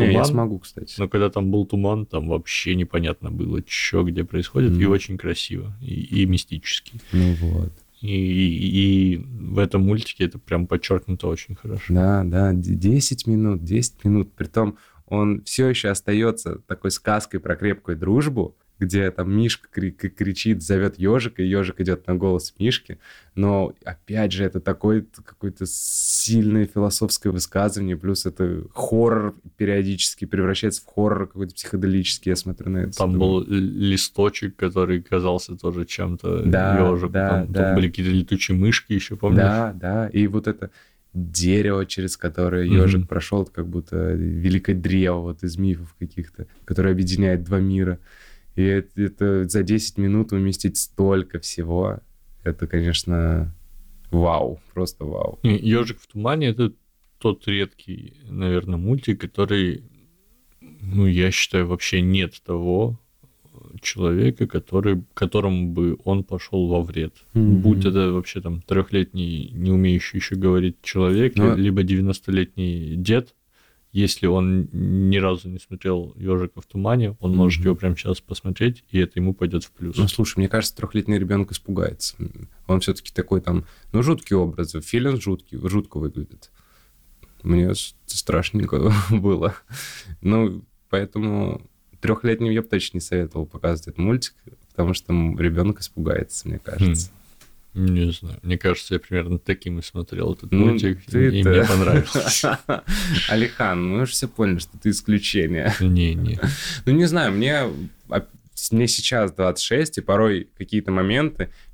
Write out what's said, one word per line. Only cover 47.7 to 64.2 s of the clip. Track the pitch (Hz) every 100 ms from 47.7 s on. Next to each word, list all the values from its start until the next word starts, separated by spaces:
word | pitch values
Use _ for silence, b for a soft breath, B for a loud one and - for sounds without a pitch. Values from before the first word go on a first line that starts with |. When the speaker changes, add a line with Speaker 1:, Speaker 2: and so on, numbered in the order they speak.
| 95 92 87 b b b b b
Speaker 1:
И | -
эт-, | 95 98 95 -
это | 101 98 101 98 90
за | 104
десять | 95 107 - -
минут | 98 104 110
уместить | 98 95 92 95 -
столько | - - 98 98 92 85
всего, | - - 85 85 95 50 _ - - -
это, | 82 80 80
конечно, | 87 85 85 - 87 82 82 82 82 - - - - -
вау, | 85 85 80 62 - -
просто | - 90 - 73
вау. | 50 50 -
Speaker 2:
Не, | 113 104
«Ёжик | 110 113 120 117
в | _
тумане» — | 104 110 156 143
это | 113 117 - _ _ _ _
тот | 113 98 -
редкий, | 101 98 _ - 90 - - 113
наверное, | 95 92 90 92 87
мультик, | 92 135 120 95
который, | 92 - 98 101 90 71 - _ _ _ _ _ _ _
ну, | - - 98 98 98
я | 87 92
считаю, | 92 - 95 87
вообще | 90 - 92
нет | 90 95 87 -
того | - 87 87 92 117 117 _ _ _ _ _ - - -
человека, | - - 90 87